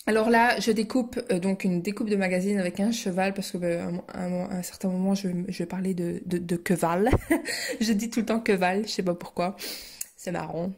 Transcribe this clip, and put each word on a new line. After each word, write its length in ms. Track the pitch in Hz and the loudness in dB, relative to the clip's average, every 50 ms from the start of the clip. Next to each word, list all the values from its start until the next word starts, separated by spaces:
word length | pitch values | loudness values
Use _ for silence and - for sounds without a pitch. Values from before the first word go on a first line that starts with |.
| - | -2
Alors 220 | 220 214 220 220 233 | 2 2 4 6 6
là, 300 | 233 226 233 247 233 - | 6 6 6 6 4 2
je 120 | 196 233 | 2 2
découpe, 480 | 214 226 214 208 - 254 240 247 - 233 233 - | 2 2 0 2 2 0 0 0 -4 -8 -2 0
euh, 80 | 190 180 | 0 2
donc 240 | 175 196 190 190 - | 2 0 0 2 2
une 180 | 190 175 175 | 2 2 2
découpe 300 | 170 214 202 208 220 208 | 0 -2 -4 -2 -2 0
de 40 | 208 | 2
magazine 440 | 196 190 180 185 180 185 202 202 196 | 2 2 2 2 2 2 2 2 2
avec 200 | 180 175 175 - | 0 0 0 0
un 120 | 196 233 | 0 0
cheval 420 | 226 226 - 196 175 185 190 196 196 | 0 0 -2 -2 0 2 0 0 0
parce 160 | - 190 - | -2 -6 -6
que, 80 | - | -4
bah, 100 | 175 175 | -2 0
à 200 | 170 170 175 190 | 0 0 0 -2
un, 160 | 180 175 180 - - - | -4 -4 -6 -8 -8 -8
à 120 | - 180 | -6 -4
un, 200 | 180 180 180 180 - | -2 -2 -2 -2 -4
à 40 | - | -4
un 40 | 180 | -6
certain 260 | 180 - - - - | -6 -8 -8 -4 -2
moment, 280 | 190 180 185 185 190 196 | -2 0 2 2 2 0
je, 140 | 196 202 180 175 175 180 | 0 0 -2 -2 -2 -4
je 100 | - 180 | -4 -4
vais 80 | - 170 | -4 -4
parler 300 | 170 185 185 185 190 185 | -4 -4 -2 -2 -2 -2
de, 260 | 175 175 170 170 - - | 0 -2 -2 -4 -4 -4
de, 100 | 185 180 | -4 -4
de 180 | 175 175 170 180 | -2 -2 -2 -4
queval. 520 | 170 - - 180 165 - 165 170 180 208 254 - - - - 330 - - | -4 2 0 2 2 4 2 4 4 4 4 4 2 2 0 0 0 0
<laughs> 340 | - - - - - - - | -4 -6 -6 -4 -6 -2 -2
Je 100 | 226 220 | 0 2
dis 200 | 226 202 233 233 | 2 0 0 0
tout 80 | - 240 | -2 -2
le 80 | 208 | 0
temps 120 | - 220 226 | 0 0 0
queval, 440 | 233 - 202 180 180 180 185 202 220 | 2 2 2 4 4 2 2 0 -2
je 80 | - | -2
sais 100 | - - | -4 -2
pas 140 | 185 180 175 | 0 0 -2
pourquoi. 400 | 175 - - - - 175 185 202 - - - - - - - - - - - - | -2 -6 -8 -4 -2 -2 -2 -4 -6 -10 -10 -10 -12 -14 -16 -12 -12 -12 -12 -12
C'est 160 | - - 185 | -12 -8 -6
marrant, 400 | 175 170 160 160 156 160 170 190 190 | -4 -4 -4 -4 -4 -4 -4 -6 -6